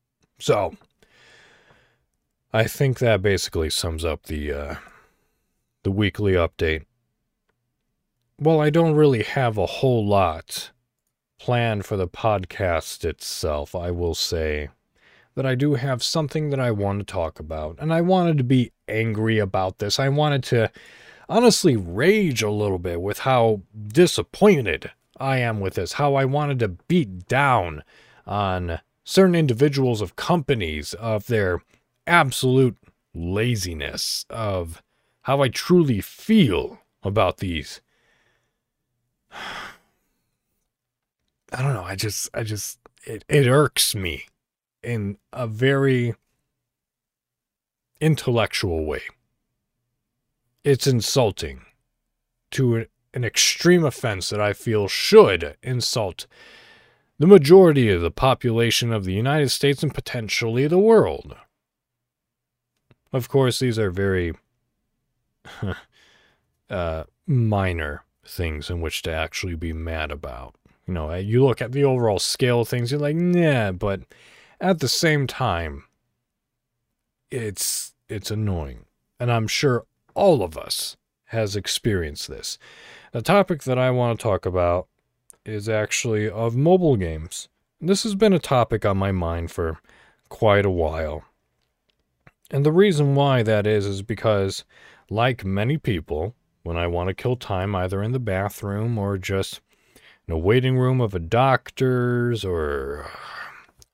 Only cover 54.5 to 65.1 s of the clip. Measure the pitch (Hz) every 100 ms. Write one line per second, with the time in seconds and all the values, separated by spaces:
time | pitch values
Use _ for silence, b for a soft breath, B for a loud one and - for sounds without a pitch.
54.5 | 98 - 107 98 - - 214 160 90 80
55.5 | 76 - 127 - 127 101 92 - B B
56.5 | B B B B B B - 156 196 139
57.5 | 190 180 143 117 90 85 - 135 123 123
58.5 | 113 117 - 120 110 95 95 123 151 139
59.5 | - 143 143 147 - - 127 107 - 117
60.5 | 117 147 175 214 220 107 71 - - _
61.5 | _ _ _ _ _ _ _ _ _ _
62.5 | _ _ _ _ _ _ 127 120 139 131
63.5 | - 127 110 104 90 98 95 87 - _
64.5 | _ _ _ _ _ _